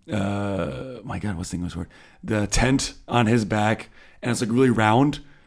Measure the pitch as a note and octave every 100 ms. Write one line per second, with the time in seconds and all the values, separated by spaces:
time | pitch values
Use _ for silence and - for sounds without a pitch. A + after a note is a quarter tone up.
0 | - G#2 G2 G2+ G2+ F#2+ E2 C2 C3 A#2+
1 | A2 G2 G#2 E2+ F2+ F2 F2 E2+ F2 -
2 | - - G2+ G#2+ G2+ - A#2+ C3+ - -
3 | - A#2+ G#2+ A#2+ G2+ G#2+ G#2+ A2 - -
4 | - - - A#2 A2 A#2+ C3 A2+ G#2+ A#2
5 | C#3+ C#3 - -